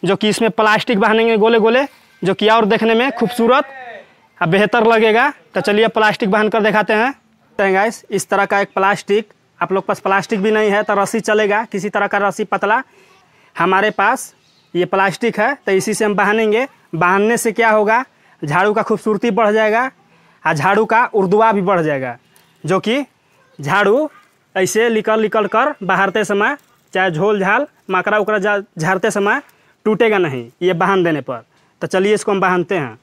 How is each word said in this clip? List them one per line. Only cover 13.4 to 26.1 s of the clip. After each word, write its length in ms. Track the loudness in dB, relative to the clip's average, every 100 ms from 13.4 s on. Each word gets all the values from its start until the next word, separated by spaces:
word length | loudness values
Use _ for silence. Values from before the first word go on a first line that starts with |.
| _ -4
हमारे 340 | 0 2 0
पास 420 | 0 0 0 -6 _ _ _ _
ये 100 | -4 -2
प्लास्टिक 520 | 0 0 0 -4 0
है 140 | -2 -2
तो 160 | -2
इसी 220 | -2 0
से 100 | -2
हम 100 | -2
बांधेंगे। 520 | 0 0 2 0 0 -2 _ _
बांधने 420 | -2 2 2 2 0
से 160 | -2
क्या 180 | 0 2
होगा, 340 | 2 2 0 -2 _ _ _
झाड़ू 300 | -4 0 2
का 100 | 0
खूबसूरती 480 | -2 -2 -2 -2 0
बढ़ 180 | 2 2
जाएगा 380 | 2 2 0 -2 _ _ _ _ _
और 100 | -2
झाड़ू 300 | 0 2 0
का 200 | 2 0 0
उर्दुआ 440 | 0 0 2 2
भी 80 | 2
बढ़ 180 | 0 0
जाएगा, 340 | 0 -4 -6 -10 _ _ _ _
जो 160 | -4 -2
कि 240 | 0 -4 -4 _ _ _ _ -12
झाड़ू 520 | -2 0 2 2 -2 -8 _ _ _
ऐसे 340 | -4 -2 0 0
निकल 300 | 0 0 0
निकल 240 | 0 0 0
कर 260 | 0 0 -4
बहारते 400 | -2 0 0